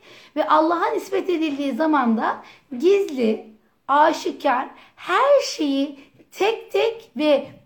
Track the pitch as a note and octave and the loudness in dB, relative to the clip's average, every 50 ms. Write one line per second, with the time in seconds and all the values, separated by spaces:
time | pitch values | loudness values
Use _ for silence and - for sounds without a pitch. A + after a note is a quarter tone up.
0 | _ - - - - - _ D4 D4+ - D4+ D#4 D#4+ E4 F4 E4+ G4 A#4 A4+ F#4 | _ -20 -20 -20 -20 -8 _ -4 0 2 2 4 4 2 0 0 0 -2 -2 -4
1 | - - G4 F#4+ - F#4+ F4 D#4 D#4+ D4+ C#4 C#4 C#4+ C4+ A3+ A3 D#4+ D#4+ D4+ C#4 | -4 -4 -4 -4 -2 -2 -2 -2 -2 -2 -4 -4 -4 -4 -2 -2 0 0 2 2
2 | B3 A3+ A3 A3+ D4+ - - - - - - _ _ _ C4 A#3+ C#4+ F#4 G4+ G4 | 2 2 0 0 -2 -4 -6 -6 -12 -20 -20 _ _ _ -8 0 2 4 4 4
3 | G4 E4+ C#4+ B3+ A#3 A3 G#3+ - - - - _ _ _ _ _ _ - C#4 D4 | 0 -2 -2 -2 0 0 0 -2 -6 -14 -20 _ _ _ _ _ _ 0 4 4
4 | D#4 E4 D4+ - - F4 C#4 - - C#4 A#3+ B3+ D4 - - - - - _ - | 4 4 2 0 -4 -8 -8 -2 -2 0 0 0 -4 -8 -12 -20 -20 -20 _ -14
5 | - - F4+ G#4+ C5 C#5+ C#5+ C5 - - - - D4+ C#4 C4+ C4+ C#4 D4 - - | -6 -2 0 2 4 4 4 4 2 0 -4 -4 -2 0 0 0 -2 -2 -6 -14
6 | - _ _ _ _ _ - - F#4 A4 A4+ - - - - G4 A4 A4+ - - | -20 _ _ _ _ _ -4 -2 0 0 0 -2 -8 -4 -2 0 0 0 -2 -6
7 | - - _ B3 D4+ D4+ C#4 A#3+ - - - - _ | -14 -14 _ -2 2 2 2 2 0 -6 -14 -20 _